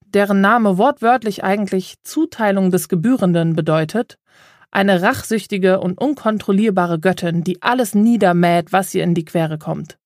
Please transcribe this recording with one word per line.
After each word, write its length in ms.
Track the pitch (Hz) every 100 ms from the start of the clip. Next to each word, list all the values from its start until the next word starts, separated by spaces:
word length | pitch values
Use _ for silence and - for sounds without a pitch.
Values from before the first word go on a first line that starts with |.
deren 400 | _ 202 202 196
Name 380 | 196 233 208 185
wortwörtlich 640 | 240 285 226 254 226 196
eigentlich 520 | 190 202 196 190 185 -
Zuteilung 680 | - - 320 - 214 196 190
des 180 | 180 -
Gebührenden 680 | 180 214 262 185 170 165 165
bedeutet, 640 | 160 160 156 220 247 - _ _ _ _ _
eine 320 | - 196 185
rachsüchtige 760 | 196 262 - 226 - 202 185 185
und 200 | 180 180
unkontrollierbare 1000 | 277 285 220 214 - 196 220 185 175 165
Göttin, 440 | 190 175 175 170
die 180 | 165 180
alles 320 | - 254 233
niedermäht, 800 | 208 220 233 190 175 175 170 160
was 220 | 185 190 180
ihr 80 |
in 100 | 170
die 120 | 170 156
Quere 340 | 175 160 156
kommt. 380 | 165 143 156 -